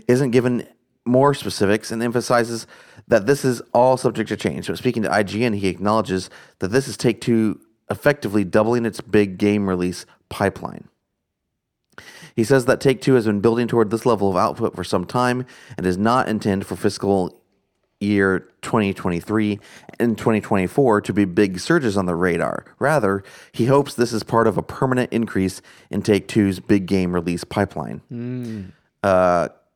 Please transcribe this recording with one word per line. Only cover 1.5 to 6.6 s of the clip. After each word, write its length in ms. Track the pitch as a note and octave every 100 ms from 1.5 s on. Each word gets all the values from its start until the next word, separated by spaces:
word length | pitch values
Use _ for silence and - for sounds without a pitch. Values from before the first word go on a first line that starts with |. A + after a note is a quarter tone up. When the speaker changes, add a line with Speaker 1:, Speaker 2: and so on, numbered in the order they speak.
| - G2+ G#2+ -
Speaker 1:
and 100 | A#2
emphasizes 640 | A#2 A#2+ A#2 A#2+ A#2 A2+ - - - - -
that 180 | G#2+ G2+
this 180 | C#3
is 160 | C3+ A#2 -
all 240 | A#2 B2+ B2+
subject 320 | B2 A2 G#2+
to 80 | G#2
change. 300 | G2 C#2+ E2+
So 60 |
speaking 280 | E2+ B2+ A#2
to 100 | G2
I 100 | G2+
G 220 | F#2+ G#2
N, 80 | A#2+
he 160 | G2+ F#2+
acknowledges 600 | E2+ G2+ A2 F#2 F#2 - - - _